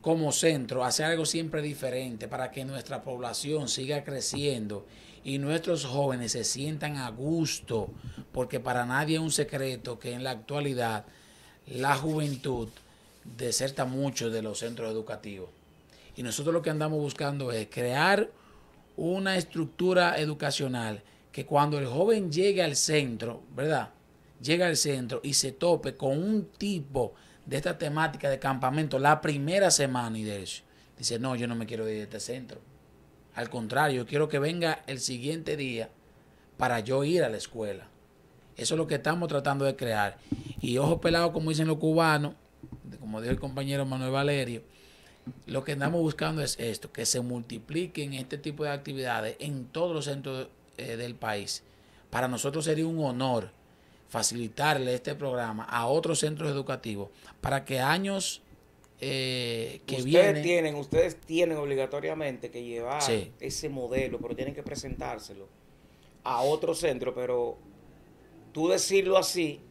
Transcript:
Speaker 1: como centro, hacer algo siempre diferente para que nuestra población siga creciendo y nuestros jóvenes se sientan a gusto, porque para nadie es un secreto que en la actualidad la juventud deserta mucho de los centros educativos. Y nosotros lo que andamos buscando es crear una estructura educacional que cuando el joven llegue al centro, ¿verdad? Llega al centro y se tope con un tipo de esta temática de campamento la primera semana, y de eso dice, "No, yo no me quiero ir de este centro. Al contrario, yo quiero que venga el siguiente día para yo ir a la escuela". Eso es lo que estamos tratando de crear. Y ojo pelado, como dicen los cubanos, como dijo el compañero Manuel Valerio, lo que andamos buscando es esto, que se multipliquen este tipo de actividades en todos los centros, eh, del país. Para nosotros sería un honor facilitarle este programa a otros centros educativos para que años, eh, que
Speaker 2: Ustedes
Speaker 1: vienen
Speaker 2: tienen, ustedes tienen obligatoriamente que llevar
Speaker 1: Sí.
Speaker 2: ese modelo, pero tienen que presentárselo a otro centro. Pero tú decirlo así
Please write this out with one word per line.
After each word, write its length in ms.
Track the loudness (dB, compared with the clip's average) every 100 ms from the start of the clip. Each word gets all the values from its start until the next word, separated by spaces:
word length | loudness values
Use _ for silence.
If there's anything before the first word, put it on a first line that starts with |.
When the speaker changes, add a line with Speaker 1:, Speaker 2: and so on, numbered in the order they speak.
Speaker 1:
como 320 | 2 2 2
centro, 500 | 4 4 2 -2 -2
hacer 220 | 0 2 2
algo 200 | 2 0
siempre 360 | -2 -2 -2
diferente 640 | -4 -4 -4 -4 -6 -8 -8
para 240 | -6 -6
que 140 | -6 -8
nuestra 360 | -8 -8 -8
población 680 | -6 -6 -6 -4 -2 -2 0
siga 340 | -2 -2 -4
creciendo 840 | -4 -4 -4 0 0 0 -4 -6 -10 -20 -20 -14
y 140 | -6 -2
nuestros 480 | 0 -2 0 -2 0
jóvenes 480 | 0 0 0 -2
se 100 | -2
sientan 540 | -2 -2 -4 -4 -4 -4
a 120 | -6
gusto, 800 | -4 -2 0 0 -2 -2 -2 -2 -8 -12 -12 -8
porque 260 | -4 -2 -2
para 260 | -2 0 2
nadie 300 | 0 2 0
es 60 |
un 100 | 2
secreto 680 | 0 0 -2 -4 -4 -8 -8
que 120 | -6
en 120 | -6
la 80 | -6
actualidad 760 | -6 -6 -2 -2 0 0 0 -6 -20 -20 -20 -20 -20 -12
la 280 | -2 2 2
juventud 720 | 2 0 0 -2 -2 -2 -4 -10 -20 -20 -20 -20 -18 -6
deserta 480 | -2 0 -2 -2 -2
mucho 460 | 0 -2 -2 -2
de 100 | -2
los 180 | -4 -6
centros 320 | -6 -6 -4
educativos. 580 | -4 -4 -8 -8 -12 -12 -16 _ -20 -20 -20 -20 -10
Y 60 |
nosotros 300 | -6 -2 0
lo 80 | 2
que 100 | 0
andamos 280 | 0 0 0
buscando 520 | -2 -2 -2 -2 -2
es 140 | -4 -4
crear 600 | -2 0 4 6 6 2 -4 -20 -20 -20 -20 -16 -4
una 400 | -2 0 2 0
estructura 840 | 0 -4 -4 0 4 6 6 2
educacional 840 | -2 0 -2 0 -2 -2 -2 -6 -12 -20 -14
que 140 | -10 2
cuando 340 | 4 4 2
el 60 | 0
joven 460 | 2 4 4 2
llegue 320 | 4 4 4
al 120 | 2 2
centro, 680 | 4 4 2 -2 -6 -6 -10 -2
¿verdad? 360 | 0 2 0 -10 -20 -20 -20 -8
Llega 240 | 2 4 4
al 100 | 4
centro 460 | 2 0 -2 -4
y 120 | 0 2
se 160 | 0
tope 440 | 2 4 4 2 -2
con 220 | 0 2
un 280 | 2 0 -2 -6
tipo 560 | -2 -2 -2 -2 -2 -4 -20 -20 -4
de 120 | -2
esta 200 | -2 -2
temática 500 | -2 2 2 2 -2
de 120 | 0
campamento 580 | 0 2 2 2 2 4
la 240 | 6 6
primera 480 | 4 0 2 4 6
semana, 480 | 6 4 0 -2 -4
y 60 |
de 180 | -4 -4
eso 220 | -6 -10 -14 -20 -20 -6
dice, 220 | -4 -2
"No, 160 | -2 0
yo 120 | -2
no 60 | -2
me 120 | -4
quiero 200 | -2 -2
ir 100 | -4
de 60 |
este 160 | -6 -10
centro. 400 | -8 -8 -10 -16 -18 -20 -20 -20 -20 -20 -14 -8
Al 140 | -6
contrario, 520 | -4 -2 2 2 2
yo 60 | 0
quiero 200 | 0 2
que 120 | 2
venga 440 | 0 0 0 -2 -6
el 120 | -6
siguiente 560 | -4 -4 -4 -4 -4 -2
día 340 | -2 -4 -6 -10 -20 -20 -20 -20 -20 -2
para 220 | 0 0
yo 240 | 2 0
ir 200 | 4 4
a 60 | 2
la 80 | 0
escuela". 500 | -8 -6 -6 -6 -12 -20 -20 -20 -20 -20 -20 -4
Eso 160 | 0
es 40 | 0
lo 100 | 2
que 80 | 0
estamos 340 | 0 0 0
tratando 340 | 0 0 2
de 120 | 2 0
crear. 420 | -2 2 0 -2 -6 -6 -4 -6
Y 180 | 0 2
ojo 200 | 4 4
pelado, 320 | 4 4 4
como 180 | 2 0
dicen 160 | 2 2
los 100 | 4
cubanos, 560 | 4 6 6 6 2 -6 -20 -20 -18 -16 -16 -14
como 220 | -10 -6
dijo 100 | 0
el 80 | 0
compañero 460 | -2 -4 -2 -2 -2
Manuel 260 | -2 0
Valerio, 520 | 2 2 2 0 -4 -10 -20 -20 -20 -20 -16 -16 -14 -6
lo 180 | -4
que 100 | -4
andamos 280 | -2 0 2
buscando 400 | 2 0 -2 0
es 180 | -2 -2
esto, 320 | -4 -4 -8
que 140 | -4 0
se 160 | 0
multipliquen 920 | -2 -6 -6 -12 -6 -4 -4 -4 -6
este 260 | -6 -6 -6
tipo 240 | -6 -4
de 80 | -4
actividades 640 | -4 -6 -6 -2 0 -2 -4
en 260 | -6 -6 -6
todos 280 | -2 0
los 120 | 0 -2
centros, 420 | -4 -6 -6 -8 -14 -20 -12
eh, 180 | -8 -6
del 180 | -8
país. 500 | -6 -4 -2 -4 -8 -10 -20 -20 -20 -6
Para 180 | 0 0
nosotros 380 | 0 0 0 0
sería 220 | 2 2
un 160 | 2
honor 480 | 0 2 2 2 0 -14 -20 -20 -20 -20 -6
facilitarle 840 | 0 0 0 -6 2 2 4 2
este 220 | 0 -2 -4
programa 480 | -2 -2 -2 -4
a 240 | -2 0 2
otros 320 | 2 2 0
centros 320 | 0 0 -2
educativos 580 | -2 -2 -6 -4 -6 -8 -12 -20 -6
para 240 | -2 0
que 160 | 0 0
años, 600 | 2 2 0 -2 -4 -6 -14 -20 -20 -20 -20 -8
eh, 840 | -4 -2 0 -2 -2 -2 -4 -8 -4
que 100 | -2
Speaker 2:
Ustedes 100 | 8
Speaker 1:
vienen 380 | 10 10 6
Speaker 2:
tienen, 320 | 4 4 2 -2
ustedes 460 | 2 4 4 0
tienen 360 | -2 2 2 2
obligatoriamente 920 | 0 0 0 -2 -4 -4 -4 -6 -10
que 100 | -10
llevar 400 | -8 -6 -4 -2
Speaker 1:
Sí. 300 | 2 0 -2 -8
Speaker 2:
ese 300 | -8 -4 -4
modelo, 500 | -4 -2 0 0 -4
pero 160 | -6 -4
tienen 180 | -6
que 100 | -6
presentárselo 840 | -8 -8 -8 -6 -6 -6 -12 -16 -18 -20 -20 -20 -20 -20 -20 -10 -2
a 160 | 2
otro 340 | 4 2 2 2
centro. 380 | 0 0 -2 -2
Pero 420 | 0 0 0 -4 -16 -20 -20 -20 -20 -20 -20 -20 -12
tú 160 | 0 2
decirlo 500 | 4 6 4 6 4
así 440 | 4 0 -2 -4 -14